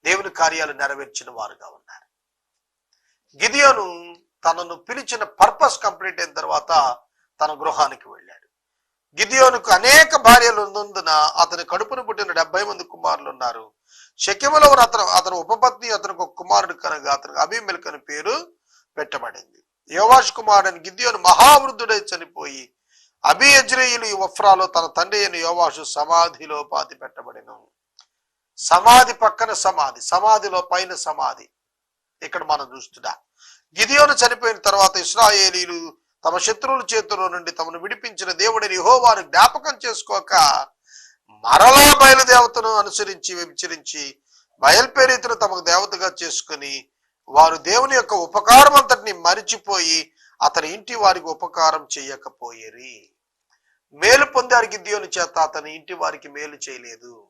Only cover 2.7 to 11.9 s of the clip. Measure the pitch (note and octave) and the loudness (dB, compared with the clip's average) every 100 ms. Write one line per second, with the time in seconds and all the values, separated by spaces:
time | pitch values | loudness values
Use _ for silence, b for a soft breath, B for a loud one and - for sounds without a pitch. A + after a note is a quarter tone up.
2.7 | _ _ _ _ _ _ _ A3 C#4 C#4 | _ _ _ _ _ _ _ -2 4 4
3.7 | A3+ F#3 E3+ E3+ E3+ _ _ E3+ E3+ E3+ | 4 -4 -12 -20 -20 _ _ -4 -4 -10
4.7 | E3+ - B3 - A#3 G#3 _ G#3 - C#4 | -16 -14 -14 -10 -10 -10 _ 2 4 -2
5.7 | - G#3 - F#3+ F3+ E3+ - D#3 D3+ - | 0 -8 -8 -12 -10 -10 -10 -6 -6 -2
6.7 | D#3+ C3+ B2 _ _ _ _ D3+ C#3+ D#3 | 0 0 -6 _ _ _ _ -8 -6 -8
7.7 | C3 C#3 C3 _ G2+ _ _ _ _ _ | -2 -4 -4 _ -20 _ _ _ _ _
8.7 | _ _ _ _ - G#3+ C4 C4 A#3+ - | _ _ _ _ -8 -4 2 2 2 0
9.7 | - B3 D4+ D#4 D#4 A#3 A#3+ A#3 G#3+ G3+ | 2 6 4 4 4 8 8 6 0 -6
10.7 | G3+ G#3 G3 E3+ D#3 D3+ - E3+ E3+ E3+ | -8 -10 -8 -2 0 0 0 -2 -2 -10
11.7 | F#3 A3 | -8 -8